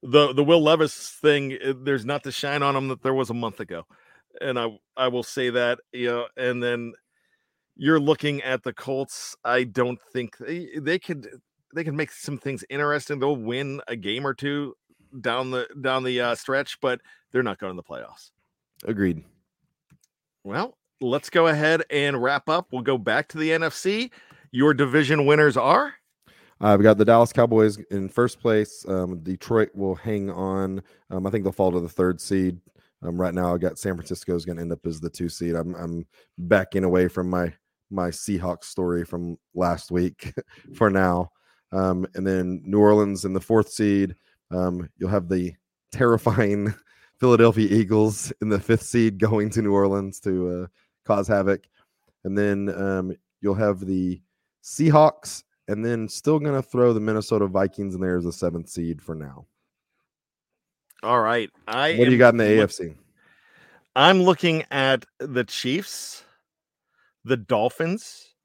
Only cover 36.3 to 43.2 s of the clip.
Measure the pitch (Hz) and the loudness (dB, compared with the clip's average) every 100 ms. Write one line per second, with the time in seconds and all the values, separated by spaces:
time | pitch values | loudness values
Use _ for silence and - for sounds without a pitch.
36.3 | - 87 101 92 98 92 90 90 - 90 | -14 0 0 2 -2 2 2 2 0 -4
37.3 | 90 85 - _ _ _ 98 87 80 - | -2 -4 -6 _ _ _ -6 -6 -6 -6
38.3 | 95 90 87 - - 90 87 85 87 87 | -4 -4 -8 -10 -6 -2 -2 -4 -8 -10
39.3 | 82 _ 85 90 85 - 87 90 - - | -12 _ -4 -2 -2 -4 -2 -2 -4 -12
40.3 | - - - - - 110 95 92 87 87 | -12 -14 -20 -20 0 2 4 2 0 -4
41.3 | _ _ _ _ 95 95 92 92 - 95 | _ _ _ _ -2 0 -2 -4 -6 -2
42.3 | 92 90 90 92 104 104 104 104 95 | -2 -2 -6 -2 4 6 6 2 -2